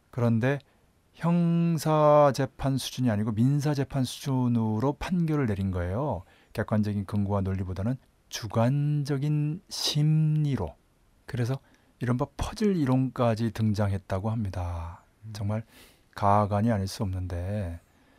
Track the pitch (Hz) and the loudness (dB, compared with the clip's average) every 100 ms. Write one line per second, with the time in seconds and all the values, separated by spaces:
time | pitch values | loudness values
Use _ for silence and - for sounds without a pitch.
0 | _ - 120 113 127 143 - _ _ _ | _ 0 2 2 2 -2 -6 _ _ _
1 | _ - 165 175 170 170 170 160 160 156 | _ -4 0 2 2 2 2 2 2 4
2 | 151 147 143 123 135 - 135 135 - - | 6 8 6 4 -2 -2 -2 -2 -4 -2
3 | 127 104 110 107 123 143 147 143 135 139 | 0 2 0 2 2 2 0 0 -2 -2
4 | 123 - 143 131 123 117 110 107 135 147 | -4 -4 -2 0 2 2 0 0 -2 -2
5 | - 175 160 151 127 98 98 92 87 101 | -2 -2 0 0 0 0 -2 -2 -2 -2
6 | 147 95 - _ _ - 104 110 104 101 | -4 -6 -10 _ _ -6 -2 0 0 -2
7 | 98 104 98 101 95 95 95 92 107 131 | -4 -2 0 0 0 -4 -4 -4 -4 -4
8 | _ _ - - 107 107 120 143 147 147 | _ _ -14 -12 -4 0 2 0 0 -2
9 | 139 139 147 151 147 165 - - - 151 | -2 -2 0 0 -2 -6 -10 -6 -2 2
10 | 151 156 156 151 147 120 87 - _ _ | 2 4 2 2 0 -2 -4 -10 _ _
11 | _ _ - 117 117 135 _ _ _ - | _ _ -10 -4 -4 -4 _ _ _ -6
12 | 123 123 143 - - - 208 185 131 127 | -2 -2 -2 -6 -8 -2 0 2 2 2
13 | 131 - 120 110 117 104 110 104 104 95 | 2 0 0 2 -2 0 0 2 0 -2
14 | - 95 110 117 98 92 87 85 85 87 | -4 -4 -2 -4 -4 -6 -6 -6 -10 -14
15 | _ _ 110 107 104 107 - - - _ | _ _ -16 -8 -4 -4 -8 -18 -20 _
16 | _ - 101 104 104 101 117 107 95 - | _ 0 4 4 4 2 2 0 -2 -4
17 | 98 92 90 87 90 104 87 82 - _ | -6 -4 -6 -6 -6 -6 -6 -10 -16 _
18 | _ | _